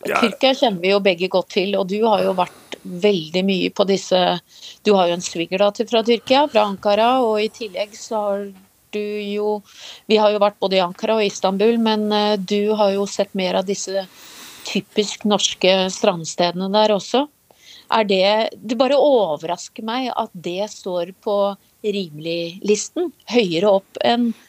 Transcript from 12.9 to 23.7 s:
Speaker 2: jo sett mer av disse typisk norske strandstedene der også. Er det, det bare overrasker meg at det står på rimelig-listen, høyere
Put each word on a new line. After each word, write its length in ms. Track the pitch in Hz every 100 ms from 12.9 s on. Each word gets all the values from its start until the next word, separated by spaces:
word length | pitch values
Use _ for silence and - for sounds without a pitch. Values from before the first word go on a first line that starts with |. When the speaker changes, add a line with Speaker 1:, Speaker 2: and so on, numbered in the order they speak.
Speaker 2:
jo 140 | 196 196
sett 260 | - 196
mer 200 | 196 185
av 120 | 190 190
disse 400 | 190 - 190 185 - - - - -
typisk 600 | - 190 - - 202 -
norske 480 | 208 196 - - 185 190 185
strandstedene 800 | - 208 175 160 - 175 175 190
der 180 | 208 214
også. 380 | 202 - 240 294 _ _ _ - -
Er 180 | - 226
det, 460 | 208 190 190 214 226 - 208
det 100 | 240
bare 220 | 262 285
overrasker 840 | 294 247 175 147 160 180 - -
meg 260 | 220 247 254
at 200 | - 220
det 340 | 180 170 180 208
står 460 | - 196 180 170 -
på 360 | 220 202 202 196 _ _
rimelig-listen, 1300 | 214 202 170 147 165 170 170 190 202 208 - 311 349 - -
høyere 440 | 240 185 165 202